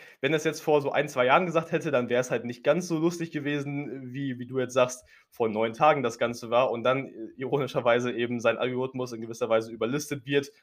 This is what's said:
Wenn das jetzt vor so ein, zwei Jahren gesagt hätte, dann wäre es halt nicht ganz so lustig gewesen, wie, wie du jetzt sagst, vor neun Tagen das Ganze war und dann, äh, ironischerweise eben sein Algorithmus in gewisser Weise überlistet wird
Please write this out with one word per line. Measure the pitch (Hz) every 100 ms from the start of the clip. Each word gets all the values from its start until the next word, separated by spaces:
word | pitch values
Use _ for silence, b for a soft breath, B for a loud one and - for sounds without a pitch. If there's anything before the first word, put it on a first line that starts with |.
| B B
Wenn | 135
das | 156
jetzt | 156 156
vor | - 151
so | 139
ein, | - 147
zwei | 131 123
Jahren | 151 185
gesagt | 160 160
hätte, | 165 165
dann | 127 123
wäre | 120
es | 127
halt | 123 117
nicht | 120
ganz | 143 156 175
so | 165
lustig | 165 170 165
gewesen, | 151 143 147 143 143 143 131 127
wie, | 127 139 123
wie | 120
du | 127
jetzt | 123
sagst, | 127 127 - - b b
vor | - 113
neun | 104 113
Tagen | 113 156 147
das | 123 110
Ganze | 117 117 117
war | 117 131
und | 113
dann, | 117 135 135
äh, | 104 110 -
ironischerweise | 127 143 127 147 120 120 123
eben | 113 120 123
sein | 113 110
Algorithmus | 123 127 131 131 123
in | 113
gewisser | 113 113 113
Weise | 113 113
überlistet | 113 113 143 147 139 135
wird | 143 139 b